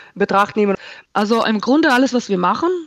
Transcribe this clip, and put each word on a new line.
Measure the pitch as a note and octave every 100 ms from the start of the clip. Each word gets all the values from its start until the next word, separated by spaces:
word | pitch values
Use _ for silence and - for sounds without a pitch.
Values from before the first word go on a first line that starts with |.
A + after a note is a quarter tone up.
| - -
Betracht | G3 G3 G3+ A3
nehmen. | G#3 F#3+ - - -
Also | - G#3 A3+
im | - G#3+
Grunde | G#3 D4 E4
alles, | B3 C4
was | A#3+ -
wir | F#3
machen, | F3+ A#3 E4 F4+